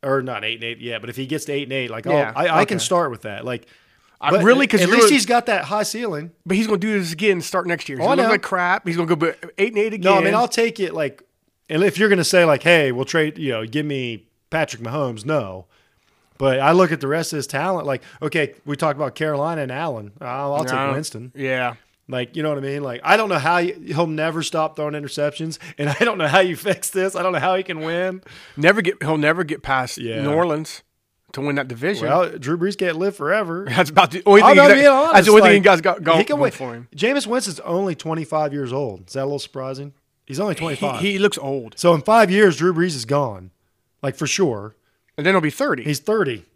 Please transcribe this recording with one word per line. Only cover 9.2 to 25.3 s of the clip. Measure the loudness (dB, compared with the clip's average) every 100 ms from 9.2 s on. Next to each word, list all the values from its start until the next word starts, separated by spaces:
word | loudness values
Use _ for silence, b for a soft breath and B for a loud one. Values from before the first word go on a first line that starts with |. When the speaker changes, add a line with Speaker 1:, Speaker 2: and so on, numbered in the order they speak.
| 0 -4 -14 -4
Speaker 2:
eight | -2
and | 0
eight | -2
again. | 0 4
Speaker 1:
No, | 4
I |
mean, | 4 2
I'll | 0
take | 0 -2 -2
it, | -6
like, | -2 -6 -6 _ _ _ _ _
and | 0
if | 0 2
you're | 2
gonna | 2
say, | 4 4 4
like, | 4
"Hey, | 4 4 4
we'll | 0
trade, | -2 0 0 -2
you | -6
know, | -6 -4
give | -6 -4
me | -6 -6 -10 _ _ _
Patrick | -4 -4 -6
Mahomes," | -8 -4 -6 -6 -4
no. | -4 -4 -12 -18 _ _ _ _ _ _ _
But | 0 2
I | 4
look | 4 4
at | 0
the | -2
rest | -4 -4
of | -6
his | -6
talent, | -4 -4 -4 -4
like, | -8 b b
okay, | -6 -4 -4 -6 -10
we | -4
talked | -4 -2
about | -6 -4
Carolina | -4 -2 -4 -4
and | -8
Allen. | -6 -8 -8 -12 -16
I'll, | -10 -8 -4
I'll | -4
Speaker 2:
No, |
I | -2
Speaker 1:
take |
Speaker 2:
don't | -2 -2
Speaker 1:
Winston. | -4 -6 -12 -16 -10
Speaker 2:
Yeah. | -4 -2 -4 -8 _ _ -10
Speaker 1:
Like, | -8 -8 -6
you |
know | -4
what | -4
I |
mean? | -6 -6
Like, | -8 -8
I | 2 2
don't | 2
know | -2
how | 0 0
you, | 0 -6 -8
he'll | -4 -2
never | -2 -4 -4
stop | -6 -4 -4 -4
throwing | -6
interceptions, | -6 -10 -4 -4